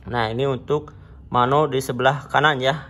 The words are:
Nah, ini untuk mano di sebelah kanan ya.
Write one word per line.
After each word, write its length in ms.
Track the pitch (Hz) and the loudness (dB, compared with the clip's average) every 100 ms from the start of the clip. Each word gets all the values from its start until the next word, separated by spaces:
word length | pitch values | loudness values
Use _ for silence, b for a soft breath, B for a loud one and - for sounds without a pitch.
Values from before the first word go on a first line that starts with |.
| - | -8
Nah, 240 | 120 110 | -4 -2
ini 160 | 117 139 | -2 -2
untuk 480 | 127 - 147 147 B B B - | -2 -4 -4 -4 B B B -4
mano 400 | 123 123 143 151 | 0 2 4 2
di 80 | 131 135 | 0 -4
sebelah 400 | 123 127 143 - | 0 0 0 -2
kanan 240 | 135 151 135 | 2 2 2
ya. 320 | 131 147 - | 0 -2 -6